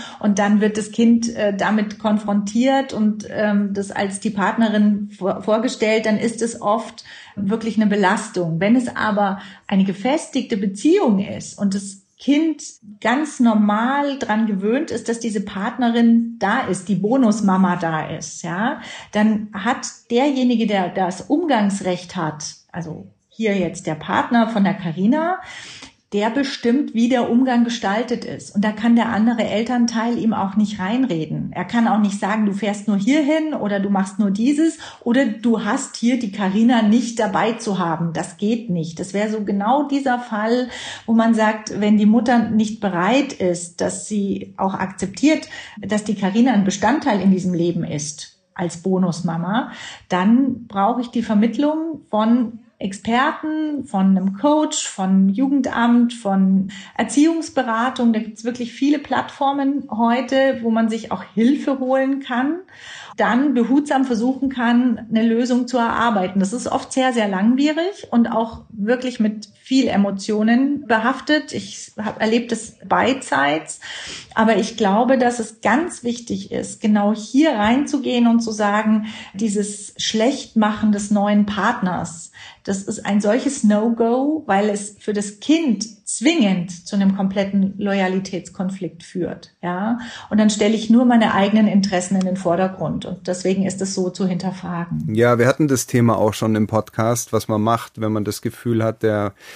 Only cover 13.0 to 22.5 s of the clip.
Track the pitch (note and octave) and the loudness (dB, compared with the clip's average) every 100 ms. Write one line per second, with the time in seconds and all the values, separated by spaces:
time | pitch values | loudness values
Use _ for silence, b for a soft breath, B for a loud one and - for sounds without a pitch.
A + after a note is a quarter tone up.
13 | A3 C4 D4+ - A#3 G#3+ G#3 G#3 B3 C#4+ | -2 0 -2 2 4 4 4 2 0 0
14 | C#4+ C4+ A#3 G#3+ A3 F#3+ G#3 B3+ E4 - | -2 -2 -2 0 0 0 0 0 -2 -6
15 | - A#3 A#3+ G3+ G3 F#3+ A3 B3 A#3+ A#3 | -4 -4 -4 -4 -6 -6 -6 -2 0 4
16 | A#3 - - - G3 B3 G3 F#3 - F#3 | 6 4 2 -2 -2 0 -2 -4 -2 -2
17 | G#3 C4+ A3+ G3+ G3 F#3 F#3 F3 E3 D#3+ | 0 2 2 2 2 4 2 0 -2 -4
18 | - B2 - - F3 F3 A#3+ D#4+ B B | -6 -10 -12 -12 -8 -4 -4 -4 B B
19 | B G#3 G#3+ G#3+ - G3 G#3 B3 - - | B 0 2 2 -4 -4 -4 -2 -6 -14
20 | - A#3+ D4 B3+ B3 A3+ A3 G3+ F3 G3 | -2 0 2 2 2 2 2 0 -2 -2
21 | F3+ F#3 - D4+ E4+ A#3 G3+ G3 F#3 F3 | -2 -4 -2 0 2 2 2 0 -2 -4
22 | - F#3 D#3 D3+ - | -6 -6 -6 -6 -12